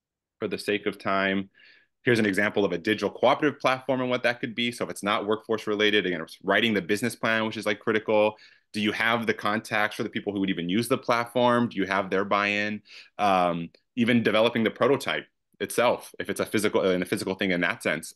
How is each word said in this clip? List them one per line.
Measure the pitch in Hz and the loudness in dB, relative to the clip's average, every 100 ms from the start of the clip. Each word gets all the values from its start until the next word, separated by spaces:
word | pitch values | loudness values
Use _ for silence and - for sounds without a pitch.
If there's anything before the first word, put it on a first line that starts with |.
| _ _ _ - | _ _ _ -8
for | 104 | -6
the | 95 | -6
sake | - 101 | -2 -2
of | 101 98 | -2 -4
time. | 104 95 98 98 98 _ - _ _ _ | -2 0 0 0 -4 _ -20 _ _ _
Here's | 123 113 | 2 2
an | 104 | 2
example | 95 104 104 98 | 2 0 2 0
of | |
a | 85 | 0
digital | 107 104 101 | -2 0 -2
cooperative | - 120 143 151 - | 2 2 2 0 0
platform | 135 131 - 127 | -2 -2 -2 -2
and | 127 | -2
what | 123 | -2
that | 120 120 | -2 -2
could | 123 | -6
be. | 107 120 | -4 -4
So | 120 | -4
if | 87 | -6
it's | - | -4
not | 101 110 104 | -2 0 0
workforce | 110 - 107 110 | -2 -2 -4 -2
related, | 104 107 104 | 2 4 4
again, | 90 85 | 2 -2
it's | 80 - | -6 -6
writing | 92 101 113 | 0 2 2
the | 101 | 0
business | 85 104 120 - | 0 0 -2 -2
plan, | 113 110 110 | -2 0 -2
which | 110 | -4
is, | |
like, | 104 104 | -4 -4
critical. | - 107 113 107 107 - - _ _ | -2 -2 2 2 2 0 -14 _ _
Do | 107 | -4
you | 107 | -2
have | 101 113 117 110 | 0 0 0 0
the | |
contacts | 107 104 110 - 110 107 - | -2 -2 -4 -2 -2 -2 -2
for | |
the | 110 | -6
people | 110 101 | -6 -6
who | 98 | -2
would | 95 | -2
even | 87 87 | -2 -2
use | 104 113 | -2 0
the | 127 | -2
platform? | - 120 113 123 120 120 117 | 0 -2 0 2 4 4 2
Do | 98 | -2
you | 92 | -2
have | 98 92 | 0 0
their | 95 101 | -2 0
buy-in? | 104 101 104 104 104 - - - - | 0 0 -2 -4 -6 -12 -20 -14 -2
Um, | 101 92 87 85 85 _ _ 123 | 2 4 2 0 -6 _ _ -2
even | 113 120 | 2 4
developing | 113 107 117 117 | 4 4 4 2
the | 107 | 0
prototype | - 123 135 92 76 - _ _ - | 2 2 2 0 -4 -6 _ _ -10
itself, | 101 - 117 87 - - | -4 2 2 2 -4 -10
if | 90 | -6
it's | 95 | -4
a | |
physical, | 92 110 101 107 | -2 0 2 2
and | 95 90 | 2 2
a | 87 | 0
physical | 101 95 95 | -4 -4 -2
thing | 98 | 0
in | 87 | 0
that | 87 120 | 0 -2
sense, | 104 76 - | -2 -4 -6